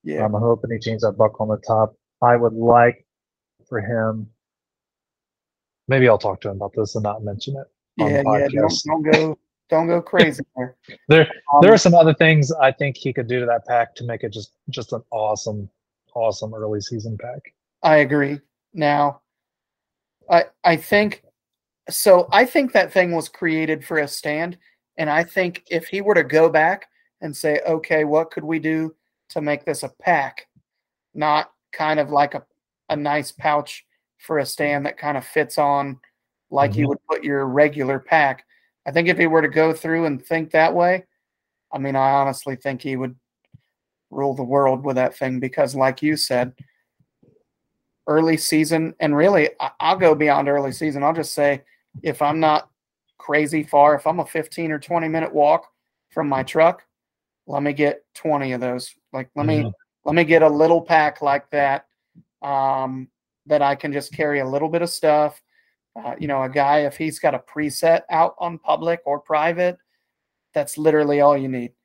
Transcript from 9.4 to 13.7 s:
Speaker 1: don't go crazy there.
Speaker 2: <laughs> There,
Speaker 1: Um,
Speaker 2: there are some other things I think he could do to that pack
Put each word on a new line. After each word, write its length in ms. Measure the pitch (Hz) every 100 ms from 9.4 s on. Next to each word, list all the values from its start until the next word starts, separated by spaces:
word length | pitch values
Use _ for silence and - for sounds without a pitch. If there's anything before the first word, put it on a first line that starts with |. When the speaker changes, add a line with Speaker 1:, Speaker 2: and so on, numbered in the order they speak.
| _ _ _
Speaker 1:
don't 180 | 160 165
go 160 | 170
crazy 400 | 170 185 165 151 - -
there. 200 | 123 _
Speaker 2:
<laughs> 260 | - - -
There, 220 | 160 151 - -
Speaker 1:
Um, 80 | 143
Speaker 2:
there 100 | 180
are 60 | 220
some 160 | 185
other 200 | 170 160
things 380 | 147 160 156 135
I 200 | 160 135
think 240 | - 143 127
he 160 | 139
could 140 | 123 113
do 140 | 123
to 60 | 120
that 200 | 117
pack 280 | -